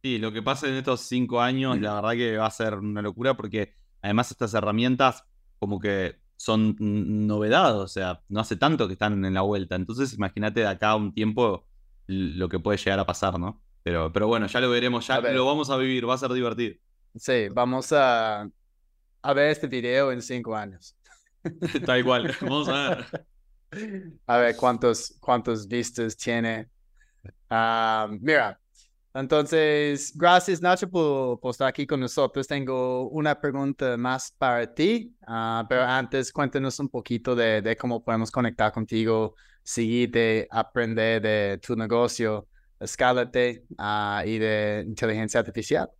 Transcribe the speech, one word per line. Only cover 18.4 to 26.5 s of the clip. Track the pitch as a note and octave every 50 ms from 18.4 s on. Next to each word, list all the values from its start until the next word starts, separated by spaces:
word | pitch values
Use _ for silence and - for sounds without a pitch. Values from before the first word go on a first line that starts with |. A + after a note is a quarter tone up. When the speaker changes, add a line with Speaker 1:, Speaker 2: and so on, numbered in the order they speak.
| G#2 G2+ _ _ _ _ _ _ _ _ _ _ _ _ _ _
Speaker 2:
a | - C3+ C#3
ver | C#3 C#3+ D3+
este | D#3 D3+ D#3+
video | C#3 B2+ B2+ A#2 A#2+ B2 C3+ C#3 C3+
en | B2+ B2
cinco | A#2 - B2+ B2 A#2 A#2 A2
años. | G#2+ G#2 G2+ F#2 F2 - - _ _ _ _ - _ _ _ _ _ _
Speaker 1:
<laughs> | E3 E3 - F3+ D#3+ - C#3+ -
Tal | - B2+ B2+ B2
cual, | B2+ B2+ A#2+ A#2 A2+ A2+ -
vamos | - - C3+ D3 D3 -
a | C3+ C#3+ C#3+ C3+ E3+
ver. | - A#2+ - - - - _ _ _ _ _ _ _ _ _ - G#3 G#3+ A3 G3+ F#3+ F#3+ E3 D#3 - _
Speaker 2:
A | - B2
ver | A#2+ A#2+ A#2+ A#2
cuántos, | - - B2 A#2+ A2+ B2 A#2+ A2+ - - - - _
cuántos | - - B2+ A#2+ A2 B2 A#2 A2 G#2
vistas | G2 A#2+ A#2+ A#2 A2+ - A#2+ A#2 A2 G#2+
tiene. | - - B2+ A#2 A#2 A#2 A2+